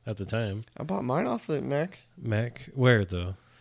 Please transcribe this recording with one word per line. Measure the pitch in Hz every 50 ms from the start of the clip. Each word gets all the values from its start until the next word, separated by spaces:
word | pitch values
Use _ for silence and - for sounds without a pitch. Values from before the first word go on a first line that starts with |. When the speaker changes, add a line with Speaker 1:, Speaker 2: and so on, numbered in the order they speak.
| -
Speaker 1:
at | 113 104
the | 104 98
time. | 90 110 113 113 101 98 110 113 - -
Speaker 2:
I | - 151
bought | 160 196 196 -
mine | 247 135 170 240
off | 247 233 220 -
the | - 156 135
Mac. | 127 131 143 147 165 190 - - - _ _
Speaker 1:
Mac, | - 120 117 104 107 120 120 - - - - -
where | 135 127 127 120 107 98
though? | 92 92 87 87 92 95 - - - - -